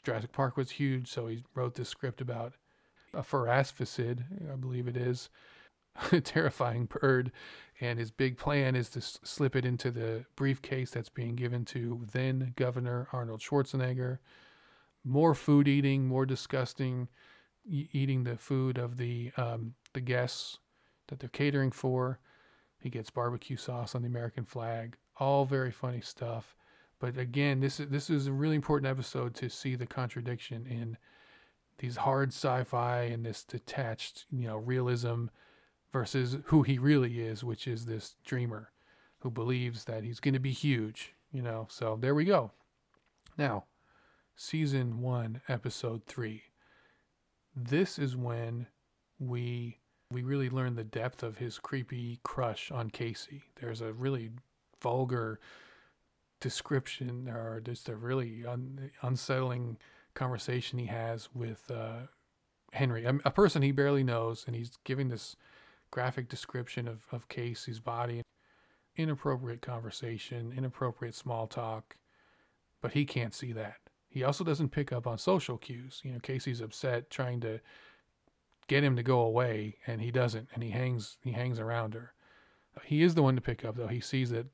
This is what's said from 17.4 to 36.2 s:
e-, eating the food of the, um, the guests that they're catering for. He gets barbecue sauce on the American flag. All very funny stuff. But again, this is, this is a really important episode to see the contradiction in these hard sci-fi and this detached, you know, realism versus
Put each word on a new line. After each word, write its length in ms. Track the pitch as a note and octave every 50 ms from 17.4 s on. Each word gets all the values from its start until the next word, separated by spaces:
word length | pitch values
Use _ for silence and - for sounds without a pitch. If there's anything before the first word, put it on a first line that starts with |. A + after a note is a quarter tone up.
| _ _ _ _ - A3+
e-, 180 | E3 C#3 D3+ -
eating 320 | - C#3 C3+ C3+ C3+ C3 B2
the 140 | B2 A#2+ A2+
food 400 | - - C#3 C3 C3 C3 B2 B2+
of 200 | B2 A#2 A#2+ B2
the, 340 | A#2+ A#2+ A#2+ A#2+ A#2+ B2 - -
um, 380 | B2 A#2 A#2 A2+ A2+ A#2 B2 _ - - -
the 80 | B2+
guests 580 | B2+ B2 B2 B2 B2 B2+ - - - - - - _ _ _ _ _ _ _ _ _ -
that 120 | C3+ C3
they're 100 | - A#2+
catering 420 | - - C#3+ C#3+ C#3 C#3 C3+ C3
for. 480 | B2 - - C3 B2+ B2+ B2+ B2+ B2+ - _ _ _ _ _ _ _ _ _ _ _ _
He 80 | - C3
gets 200 | A#2+ A#2 A2 -
barbecue 480 | - B2+ A#2+ A#2+ A#2+ A2 - - C3 -
sauce 380 | - - B2 A#2+ A#2 - -
on 60 | B2
the 60 | A#2+ A#2+
American 380 | B2 A#2 A#2 A#2 - C3 A#2+
flag. 520 | - - A#2+ A2+ A#2 A#2 A2+ A2+ A#2 - - _ _ _ -
All 280 | C3+ C#3 C#3 C#3 C#3
very 260 | C3+ C#3 C3+ C3 B2+
funny 300 | A2 - - B2+ B2 A#2
stuff. 540 | - - - - B2 A#2 A#2 A2+ - - - _ _ _ _ _ _ _ _ -
But 180 | - B2 B2 C3
again, 440 | B2+ B2 A#2+ C#3 C#3+ C#3+ C3+ C3
this 180 | C3+ C3+ C3+ -
is, 80 | D3 C#3+
this 220 | C#3 D3 C#3+ -
is 180 | E3 C#3+ C3+ C#3
a 60 | C3+
really 220 | C3+ D3 D#3 D#3
important 340 | D3+ C#3 - D3+ C#3+ C3+ C3+
episode 440 | C3+ C3 B2+ - - B2+ B2 A#2+ A#2
to 140 | - C3 A#2+
see 260 | - - - C3+ B2+
the 100 | A#2+ A#2+
contradiction 800 | - - C3+ B2+ A2+ - A#2+ A#2 A#2+ A#2+ A#2 - - A#2+ A2+ A#2
in 320 | B2+ A#2+ A#2 A#2 A2+ A2+ - _ - - - - - - - - _ _ _ _ _ _ -
these 180 | - B2 A#2+
hard 340 | - - C#3 C3+ C#3 C#3 C3
sci-fi 760 | - - - C3+ B2 B2+ B2 - - A#2+ A#2+ A#2+ B2 B2 A#2+
and 220 | A#2 A#2 A#2 A2+
this 200 | A2+ G#2+ - -
detached, 800 | - - A#2 - - - - C3 A2+ A2 - - - - - - -
you 180 | D3 B2+ A#2+ A2+
know, 100 | G#2+ G#2+
realism 720 | A2 B2 B2+ B2+ B2+ B2 B2 A#2 A#2+ A#2 A#2 A#2 A#2 A#2 - _ - _ _ _ _ _ _ _ _ _
versus 460 | - C3 A#2 - - C3+